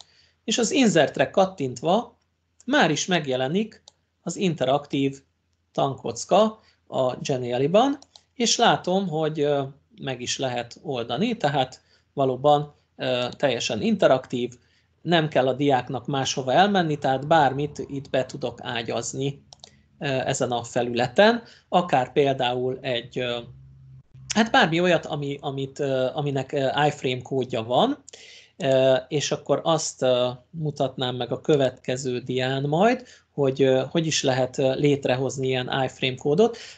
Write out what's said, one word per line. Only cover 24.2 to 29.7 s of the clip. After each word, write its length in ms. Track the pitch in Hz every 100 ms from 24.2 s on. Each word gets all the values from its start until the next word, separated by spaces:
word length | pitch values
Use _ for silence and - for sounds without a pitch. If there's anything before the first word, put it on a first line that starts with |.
| -
hát 160 | 214 220
bármi 300 | 269 185 165
olyat, 260 | 180 160 -
ami, 320 | 151 143 139
amit, 380 | 143 135 135 135
ö, 280 | 139 131 127
aminek, 400 | 151 143 135 131
ö, 340 | 147 131 127 147
iframe 360 | 143 135 127
kódja 400 | - 135 123 123
van, 420 | 113 127 233 294 - - - - - -
ö, 340 | 147 131 131 131 -
és 220 | 151 -
akkor 300 | 147 - 139
azt, 400 | 165